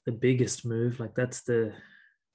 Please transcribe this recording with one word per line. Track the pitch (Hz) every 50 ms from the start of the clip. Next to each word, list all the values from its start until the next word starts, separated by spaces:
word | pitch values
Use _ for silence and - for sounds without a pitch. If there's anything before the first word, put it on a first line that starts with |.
| -
the | 127
biggest | 120 - 127 127 131 123 123 101 - - -
move. | 120 113 113 120 123 120 123
Like, | 113 110 -
that's | 127 127 123 - -
the, | - - 120 113 113 107 - - - - - - - _ _ _ _ _